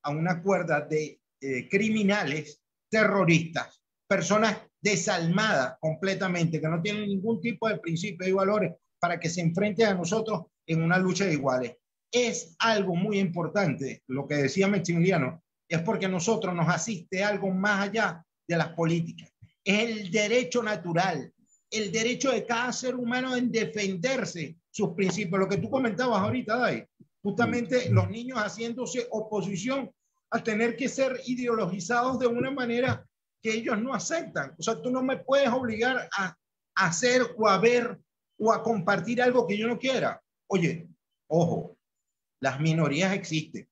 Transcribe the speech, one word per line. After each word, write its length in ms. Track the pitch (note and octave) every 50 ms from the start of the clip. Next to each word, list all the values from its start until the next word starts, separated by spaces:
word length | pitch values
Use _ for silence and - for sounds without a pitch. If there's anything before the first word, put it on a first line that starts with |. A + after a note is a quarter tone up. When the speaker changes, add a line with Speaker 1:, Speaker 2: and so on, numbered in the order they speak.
Speaker 1:
a 80 | _ D3
una 300 | D3 D#3 E3 F3+ F3+ F3
cuerda 380 | E3+ G3 G3 F3+ F3 E3 D#3 D3+
de, 380 | D3 - D#3 D#3 D#3 D3 - _ _ _ _ _
eh, 280 | C3+ C3+ C3 B2 - -
criminales, 920 | - G3 A3 A3 A3 A3 G3+ F#3+ G3+ G#3 F#3+ - - D#3 D3+ - - _ _ _ _ _ _ _
terroristas, 920 | - A3 G#3+ G3+ G3+ G3+ F#3 E3 E3 E3 E3 - - B2+ A#2 - _ _ _ _ _ _ _
personas 520 | _ G3 F#3+ E3 - G3+ G#3+ A3+ G#3+ G3+ - - _ _ _
desalmadas 960 | - G#3 G3+ F3 - A3 G3 F3 E3 E3 F3 G3+ G#3+ A3 F#3+ C#3+ B2+ C3 - _
completamente, 800 | - D#3+ D#3 D#3 F#3+ F#3+ F#3+ F#3 G3 F3+ F3 F3 E3 E3 D#3+ D3+
que 80 | D3 D#3
no 120 | E3 E3+
tienen 280 | E3+ G#3 G#3 G#3+ G#3+ G3+
ningún 320 | G3 F#3+ F3+ A3+ A3+ F#3
tipo 280 | E3 A#3 - - A3+ A3
de 100 | G#3 -
principio 500 | - E3+ E3 E3 F#3 G#3+ F3 - F#3 F#3
y 40 |
valores 400 | F#3+ G3 G3 F#3+ G#3 G#3+ F#3+ E3 - _ _ _ _ _
para 180 | - F3 F3 E3
que 100 | - E3
se 120 | E3+ F3+
enfrenten 480 | E3+ E3 E3 F#3+ G#3 G#3+ G3 F#3+ A3+ G#3
a 60 | G3
nosotros 480 | F3+ E3+ E3+ G#3 A3+ A3 A3 G#3+ F3 - _ _ _ _
en 160 | - E3 D#3+
una 160 | E3 E3 F3+ F#3
lucha 260 | F#3 F#3 F3 F#3 G3
de 80 | F#3+
iguales. 440 | D#3 C#3+ C3 C3+ B2+ B2+ B2+ A#2 - _ _ _ _ _ _ _
Es 460 | - A#3+ B3 A3+ F#3+ - - - - _
algo 360 | - A3+ A3 G#3 G3 F3+ E3+
muy 240 | E3+ F#3+ G#3+ G#3 G3
importante, 840 | G3 F3 E3 F3 E3 C#3 - G#3 G3 - C3+ - C#3 B2+ A2+ - _ -
lo 180 | B2+ C#3 C#3+
que 80 | - D3
decía 340 | D3 C#3 C3+ C3+ F#3+ G3 G3
Maximiliano, 760 | G#3 F#3+ - - E3+ E3 E3+ F#3+ F#3+ E3 - - - - _ _ _ _ _ _
es 120 | E3 D#3+
porque 260 | E3+ A3 G#3+ D#3+ F#3
a 40 | F#3
nosotros 440 | F#3 F3 E3 A3+ A3 - G3 F#3 F3
nos 140 | E3+ D#3+ D#3+
asiste 560 | F3 E3 - A#3 A3 D#3+ - _ F#3+ F#3 G3
algo 260 | G#3 G#3 G3+ G3+ G3
más 380 | F#3+ F#3 F#3+ G#3 G#3 G3 G3+ G3+
allá 340 | G3+ A3+ G#3+ F#3 D#3+ - - _ _ _ _
de 100 | - E3+
las 120 | E3 D#3 E3
políticas. 600 | - - E3 D#3+ E3+ E3+ E3 - - - - - _ _ - - _ _ _
Es 240 | G3 G3 G#3 A3+ A#3
el 220 | A3+ G#3+ G#3 F3
derecho 520 | E3+ G#3+ G#3 G#3 A3+ B3+ B3 B3 - A#3+
natural, 720 | A3 G#3+ G#3+ - E3+ F3 E3 E3 F#3 F#3+ E3+ C#3 B2+ - _ _ _ _ _ _ _ _
el 200 | - A3 G#3+ F#3+
derecho 400 | E3 A3 A3+ A#3+ B3 B3 - C4+
de 140 | B3 G#3+ -
cada 260 | - A#3+ A3+ B3 B3+
ser 240 | A#3 - B3+ B3+ B3
humano 380 | B3 B3 A#3 A#3+ B3+ B3+ C4 B3+
en 160 | B3 B3 A#3
defenderse 1080 | F#3+ A3 G#3 E3 - G#3 G3+ G3 F#3+ F3+ E3+ B3+ C4+ B3 G3+ - - E3+ D3+ C3 - _ _ _
sus 200 | - - G#3 E3
principios. 500 | - - G3 F3+ E3+ G#3+ G#3 E3+ F#3+ F#3+
Lo 80 | F#3+ F3
que 80 | G3+
tú 140 | - - A3+
comentabas 500 | - C4 C4 A3+ G3 - B3+ B3+ A3+ G3
ahorita, 360 | G3 G#3+ A#3 B3+ G#3+ G#3 G#3+
Dai, 300 | B3+ B3 G3+ C#3 A2+ - _ _ _ - _ _ _
justamente 600 | _ G3+ G3 - A#3 A#3 A#3+ A#3+ A#3+ E3+ B3+ B3
Speaker 2:
Sí. 60 | - -
Speaker 1:
los 200 | - G3 F3 -
niños 280 | G3 A#3 A#3+ B3+ C4 A#3
haciéndose 680 | G#3+ G3+ - G#3+ A#3 A#3 A#3 B3+ B3 - - B3 A#3 -
oposición 800 | A3 G#3+ - - G#3+ G3+ E3+ G3 G3+ E3 F#3+ B3+ C4+ C#4 B3 - _ _ _ _ _ _ _ _
a 100 | - A#3
tener 340 | A3 A3+ G#3+ G#3 A#3 A#3 A3+
que 120 | A3+ C#4+ B3
ser 300 | - - C4+ C4 B3+ - -
ideologizados 920 | A#3+ B3+ A#3+ B3 A#3+ A3+ G3+ F#3 F3 F#3+ G#3 - - A#3+ A#3+ A#3+ B3+ C4 B3
de 80 | B3+
una 240 | A#3+ A#3 A#3+ B3+ C4
manera 560 | C#4 C4+ B3 A#3 A#3 A#3+ B3+ B3 A#3 - - _ _ _ _ _ _ _
que 140 | _ A3 A3
ellos 260 | A3+ A3+ - A#3+ G3+
no 140 | A3+ C4+ C4
aceptan. 600 | G3+ - - E4 E4 - - - E3 C#3 C3+ - -
O 40 |
sea, 200 | D#3+ A3 A3+ A3+
tú 80 | A3+ B3
no 120 | B3 C4
me 140 | B3+ C4 C4
puedes 320 | - - - C4+ C#4 C#4 B3
obligar 600 | A#3 B3+ B3 A#3 A3 G#3 A#3 B3+ C4 B3 - - - G3
a, 80 | F#3+
a 600 | F3+ - _ _ _ _ _ _ _ _ F#3+ F#3+
hacer 360 | F3 E3+ - B3+ B3 B3 B3+ B3 A#3+ - G#3+
o 100 | G#3+ G#3
a 100 | F#3+ F#3
ver 400 | F#3+ A#3 A#3+ A#3+ A#3+ G#3+ F#3+ - _ _ _ _ _ _ _ _
o 140 | G#3 A3
a 100 | A3 F#3+
compartir 600 | - A3+ A3+ G3+ E3 - G3+ F3+ E3 G#3+ A#3+ A#3
algo 240 | B3 B3+ B3 B3+ -
que 100 | F3 G3+
yo 100 | G3+ A3
no 120 | A#3+ A#3+ -
quiera. 420 | - C4 C4 A3 D3+ A#2 G2+ - _ _ _ _ _ _
Oye, 400 | G3 F#3+ E3+ - E3 - - - - _ _ _ _ _ _ _
ojo, 480 | D3+ E3 E3+ E3 - - - - - _ _ _ _ _ _ _ _ _ _ _ _ _
las 200 | C3 C3+ B2+ C3+
minorías 520 | D3+ D#3+ D#3+ D#3+ D#3+ C#3 C#3 D3+ F#3 F#3+ G3
existen. 540 | F#3+ - - D#3+ D#3 C#3+ - - - - _